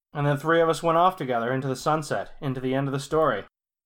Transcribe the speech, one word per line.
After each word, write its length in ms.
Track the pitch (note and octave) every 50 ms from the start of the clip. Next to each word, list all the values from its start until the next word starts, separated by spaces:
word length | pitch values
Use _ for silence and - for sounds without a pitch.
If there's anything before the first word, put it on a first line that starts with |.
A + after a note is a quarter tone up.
| _ _ -
"And 140 | D3+ C#3+
then 80 | C#3+ C#3+
three 220 | C3+ - D#3 E3 E3+
of 80 | E3
us 160 | D#3+ D#3+ C#3+ -
went 140 | E3 D#3+
off 180 | E3+ F3 F#3 F3+
together 360 | - D#3 B2+ B2 A#2 A2+ A#2+ C3
into 140 | C3 C3
the 100 | C3+ B2+
sunset, 560 | B2 - D#3 D3+ D#3+ D3 - C3 G2+ F#2 - - -
into 180 | - C3+ B2+ C3
the 160 | B2+ B2+ C3
end 140 | C3+ C#3+ C#3
of 20 |
the 80 | C3 C#3
story. 460 | C#3 - D#3 D#3 D#3+ C#3+ A2+ G2 - - _ _ _ _ _ _ _